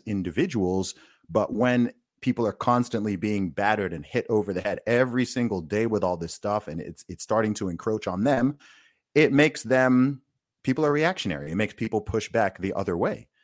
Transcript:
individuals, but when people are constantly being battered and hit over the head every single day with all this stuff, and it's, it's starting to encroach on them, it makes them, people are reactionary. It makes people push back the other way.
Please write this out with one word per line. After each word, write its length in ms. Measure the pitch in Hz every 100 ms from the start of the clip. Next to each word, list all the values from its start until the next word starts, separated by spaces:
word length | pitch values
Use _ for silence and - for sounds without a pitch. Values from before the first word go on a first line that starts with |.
| 113
individuals, 920 | 98 90 80 - 113 90 95 95 - - _ -
but 240 | 107 -
when 400 | 104 127 123 120 - _ _
people 240 | 127 120 110
are 80 |
constantly 600 | - 123 120 120 110 104 92
being 340 | 107 101 92
battered 440 | 85 101 104 92
and 120 | 82 -
hit 200 | 120 -
over 220 | 107 98
the 100 | 90
head 180 | 101 92 110
every 380 | 120 127 127
single 380 | 120 127 117 95
day 240 | 78 104 113
with 180 | 104
all 140 | 90 87
this 160 | 85
stuff, 340 | - 104 104 -
and 140 | 82
it's, 240 | - - -
it's 160 | 87
starting 300 | - 107 110
to 160 | 104 95
encroach 380 | 85 110 110 98
on 180 | 90 127
them, 320 | 131 131 147 - - _ _ _ 151
it 160 | 151
makes 320 | 143 151 -
them, 580 | 113 131 131 127 135 139 _ _ _ _
people 220 | - 156 151
are 60 |
reactionary. 600 | 147 165 185 101 73 73
It 40 | 90
makes 180 | 104
people 280 | - 113 107
push 280 | - 110 -
back 300 | 117 98 -
the 140 | 95
other 240 | - 95 87
way. 300 | 160 110 - _